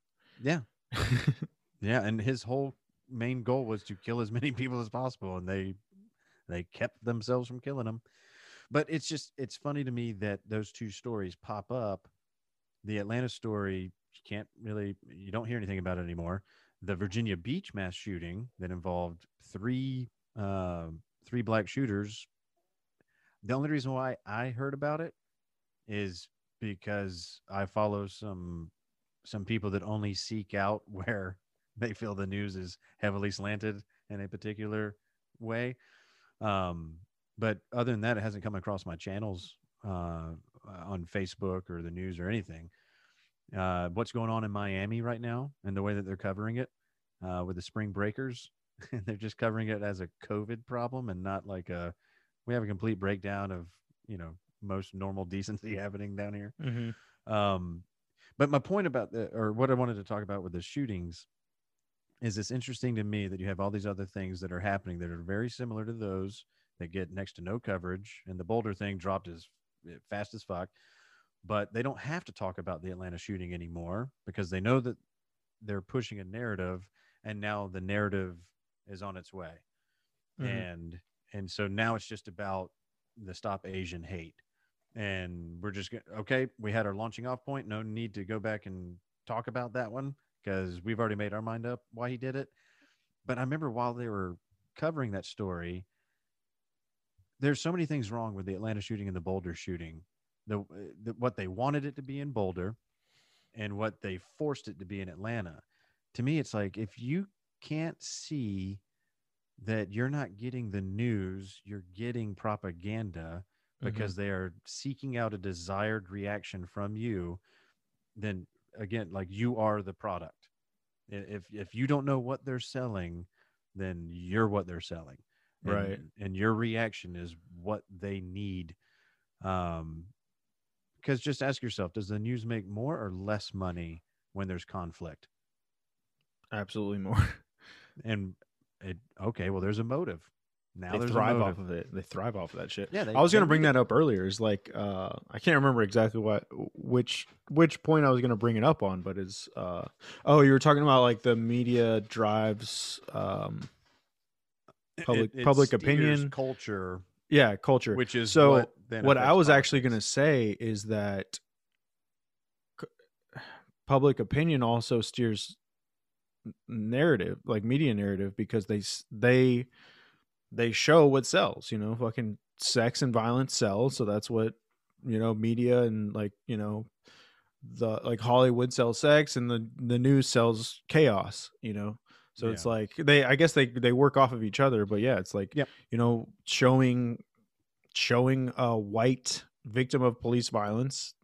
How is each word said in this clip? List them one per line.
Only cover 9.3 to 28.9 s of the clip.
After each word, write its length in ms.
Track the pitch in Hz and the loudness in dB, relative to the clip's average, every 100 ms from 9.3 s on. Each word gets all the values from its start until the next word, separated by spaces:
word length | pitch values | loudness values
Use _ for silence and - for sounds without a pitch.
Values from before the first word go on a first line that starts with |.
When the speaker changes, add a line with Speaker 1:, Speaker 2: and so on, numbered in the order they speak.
| - | -10
Speaker 1:
it's 180 | 127 - | -10 -8
funny 280 | 147 143 | -6 -4
to 60 | 131 | -4
me 180 | 120 117 | -4 -4
that 260 | 101 104 98 101 | -4 -4 -4 -4
those 240 | 107 104 | -6 -6
two 180 | - 110 | -8 -10
stories 460 | 92 123 110 92 87 | -8 -8 -6 -6 -8
pop 340 | - 107 - | -10 -10 -6
up. 380 | 127 107 95 _ _ _ _ _ _ _ _ | -4 -4 -4 _ _ _ _ _ _ _ _
The 160 | 101 104 | -6 -4
Atlanta 300 | 101 117 123 | -2 -2 -4
story, 640 | - 113 104 98 95 92 - _ | -6 -4 -2 -2 -4 -6 -12 _
you 80 | _ | _
can't 240 | - 104 - _ | -12 -10 -10 _
really, 360 | 107 104 101 98 58 | -10 -6 -6 -8 -14
you 240 | 73 98 | -20 -8
don't 160 | 107 113 | -6 -4
hear 100 | 120 | -6
anything 220 | 98 95 | -4 -4
about 200 | 90 90 | -4 -4
it 40 | |
anymore. 400 | 87 85 85 98 - _ _ _ | -4 -6 -4 -6 -8 _ _ _
The 140 | 92 90 | -6 -4
Virginia 400 | 101 104 113 90 | -4 -2 -2 -4
Beach 360 | 107 175 - | -4 -6 -6
mass 200 | 104 92 | -8 -8
shooting 540 | - 107 90 85 92 120 - | -8 -10 -8 -8 -10 -12 -10
that 140 | 90 | -10
involved 540 | 90 92 87 87 85 _ _ - | -8 -4 -4 -4 -8 _ _ -16
three, 580 | 95 113 127 135 127 123 _ _ 110 | -8 -4 -4 -4 -6 -8 _ _ -8
uh, 500 | 98 95 90 85 82 82 - _ - | -4 -2 -4 -4 -8 -12 -18 _ -8
three 160 | 123 | -4
black 260 | 110 110 92 | 0 0 0
shooters. 580 | - 131 101 104 107 - _ _ _ _ _ _ _ _ _ _ _ | -2 -2 -2 -4 -8 -18 _ _ _ _ _ _ _ _ _ _ _
The 100 | 104 | -4
only 160 | 131 147 | -2 0
reason 220 | 151 131 | 0 -2
why 240 | 131 131 120 - | -2 -2 -6 -6
I 220 | 110 127 | -4 -4
heard 240 | 117 139 | -4 -6
about 260 | 139 147 151 | -4 -2 -4
it 140 | 165 - _ _ _ _ _ _ - | -6 -12 _ _ _ _ _ _ -8
is 420 | 104 98 85 - _ _ _ | -4 -4 -6 -16 _ _ _
because 800 | 107 95 - 104 98 87 82 - - | -8 -8 -6 -6 -6 -8 -14 -18 -10
I 180 | 98 98 | -6 -4
follow 400 | 107 107 101 98 | 0 0 0 -6
some, 640 | - 107 92 87 85 82 _ _ | -10 -12 -10 -10 -10 -12 _ _